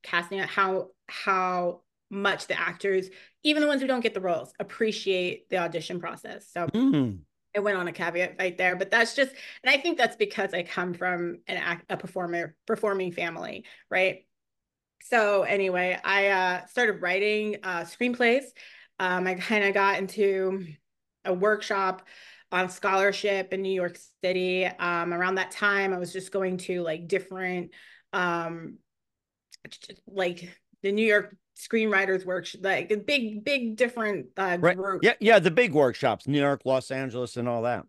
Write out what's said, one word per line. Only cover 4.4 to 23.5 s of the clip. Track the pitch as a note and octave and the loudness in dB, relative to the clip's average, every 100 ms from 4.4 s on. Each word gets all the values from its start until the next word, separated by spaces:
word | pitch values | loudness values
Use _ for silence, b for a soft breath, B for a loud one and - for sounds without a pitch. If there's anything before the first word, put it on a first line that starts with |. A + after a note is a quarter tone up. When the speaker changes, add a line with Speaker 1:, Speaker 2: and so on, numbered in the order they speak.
| - _ | -6 _
Speaker 1:
appreciate | G3+ - A3 G#3 G3 F#3 F3+ - _ | -10 -2 -2 -2 0 0 0 -6 _
the | F#3 | -2
audition | E3+ E3 D#3 F3+ | -2 -4 -6 -8
process. | E3+ - - G3 - | -8 -12 -14 -16 -12
So | F3 E3 | -6 -2
Speaker 2:
Mm. | G#3+ C4+ D3+ B2+ F#2+ D2+ _ _ G#3 | 2 4 4 2 -2 -12 _ _ -2
Speaker 1:
I | |
went | G#3 G3 | 0 0
on | F3 | -2
a | |
caveat | E3+ E3+ E3+ F3+ - | -4 -4 0 -2 -2
right | F#3 F3+ | -4 0
there, | F#3 E3+ | 0 0
but | F#3+ | 2
that's | A3+ A3+ - | 2 2 2
just, | C4+ - B B | -2 -2 B B
and | B3+ | 2
I | C#4 | 2
think | E4+ E4+ | 2 2
that's | A#3 - | 2 2
because | G3+ - F#3+ | -2 0 -4
I | F3+ | -4
come | F3 - F3+ | -4 -4 -4
from | F3 F3+ F3 F3 F3 - | -2 -2 -2 -4 -8 -8
an | F#3 | -4
act, | D#3 E3+ - | -4 -4 -6
a | F3+ | -8
performer, | F3+ F#3+ F3 E3+ E3 _ - | -6 -6 -4 -4 -6 _ -6
performing | G#3+ G#3+ G3 F#3 | -2 0 0 -2
family, | E3+ E3+ E3 F3 F#3+ B B _ | -4 -6 -6 -10 -12 B B _
right? | F#3+ F#3 F#3 _ _ _ _ _ _ _ _ | 2 2 0 _ _ _ _ _ _ _ _
So | - A#3+ G#3 G3+ | 0 4 4 4
anyway, | F3+ G3+ F#3+ F3+ F3+ - | 2 2 2 0 0 -2
I, | - G3 G3 | 0 4 4
uh, | G3 F#3 F3+ - | 4 2 0 -4
started | - A#3 F3+ | 0 0 0
writing, | F3 F#3 G#3 G#3+ G#3+ G3+ | 0 0 2 0 -2 -4
uh, | F#3+ F3 | -6 -6
screenplays. | E3+ - B3 A#3+ A#3+ B3 C#4 - B B B _ | -6 -2 -2 2 4 2 0 -20 B B B _
Um, | F#3 F3+ F#3 | -2 0 0
I | |
kinda | F#3 F3+ G#3+ G3 | -4 0 2 4
got | G3+ G3 G3 | 4 4 2
into | F#3+ G#3+ G3 F#3+ F#3+ F#3+ F3 D3+ _ _ _ _ G3 | -2 2 2 2 0 -2 -8 -16 _ _ _ _ -4
a | |
workshop | F3+ G3+ G#3+ - G3+ F#3+ F#3 - B B B B | 2 2 2 0 0 0 -2 -12 B B B B
on | F3+ F#3 | -2 -2
scholarship | F3+ G3+ F#3+ G3 G3 G#3 G3 F#3 | -2 0 4 4 2 0 -2 -2